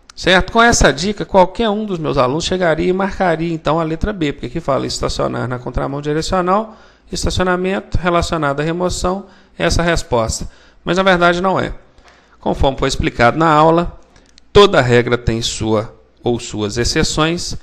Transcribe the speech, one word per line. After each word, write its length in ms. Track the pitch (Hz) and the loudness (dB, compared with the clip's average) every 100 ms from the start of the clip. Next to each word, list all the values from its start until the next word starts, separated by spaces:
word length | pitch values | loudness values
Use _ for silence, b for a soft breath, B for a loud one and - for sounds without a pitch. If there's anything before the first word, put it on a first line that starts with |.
| _ | _
certo? 380 | - 170 185 180 | -6 2 2 2
Com 100 | 226 | 4
essa 300 | 233 - 170 | 4 6 4
dica, 320 | 139 196 208 | 2 -2 -6
qualquer 460 | 160 196 175 - 226 | 0 2 2 2 -2
um 160 | 208 214 | -2 -4
dos 120 | 170 | -4
meus 200 | 143 139 | -2 0
alunos 260 | 127 151 | 0 0
chegaria 460 | - 185 175 156 180 | -2 -2 0 0 0
e 20 | |
marcaria, 640 | 185 190 - 185 160 170 | 0 -2 -2 -2 0 -2
então, 260 | 165 143 160 | -4 -2 -2
a 40 | |
letra 280 | 160 160 208 | -2 -4 -4
B, 220 | 202 147 | -4 -4
porque 140 | 139 123 | -4 -8
aqui 120 | 165 | -8
fala 260 | 151 127 127 | -2 -2 -2
estacionar 640 | - 143 - 135 123 120 | -6 -6 -4 -4 -4 -6
na 100 | 123 | -8
contramão 440 | 131 135 139 143 | -6 -6 -4 -6
direcional, 720 | 147 151 156 185 180 202 220 B B B B | -4 -4 -2 -2 0 0 -2 B B B B
estacionamento 880 | - 170 - 185 180 185 202 202 - | -6 -2 0 0 0 -2 -4 -2 -2
relacionado 640 | 180 170 - 170 147 143 | 0 0 0 -2 -2 -2
à 40 | |
remoção, 640 | 156 175 180 - 180 196 - B B - | -2 -2 -4 -2 -4 -4 -8 B B -4
essa 240 | 170 - | -2 0
é 40 | 175 | 0
a 20 | |
resposta. 600 | 165 - 120 113 - - b b b | 0 0 -2 -2 -4 -10 b b b
Mas, 140 | - 180 | -4 0
na 60 | |
verdade, 360 | 190 180 175 175 | 2 4 4 2
não 180 | 190 160 | 0 0
é. 160 | 117 - - _ b b b b | -2 -6 -16 _ b b b b
Conforme 360 | - 180 139 131 | -4 0 0 0
foi 120 | 135 | -2
explicado 480 | - 156 - 120 135 | -2 -2 2 2 4
na 100 | 165 | 4
aula, 480 | 151 160 170 175 - _ b b b _ | 4 6 4 0 -8 _ b b b _
toda 300 | 202 196 170 | 6 6 6
regra 360 | 123 120 117 120 | 4 4 4 0
tem 240 | - 113 | 0 -2
sua 540 | - - 110 107 107 - _ _ | -4 -4 -2 -2 -2 -12 _ _
ou 180 | 120 117 | -4 -2
suas 380 | - 110 104 107 | -4 -6 -4 -2
exceções, 800 | 113 160 147 - 156 170 - - | -2 0 0 0 0 -2 -6 -10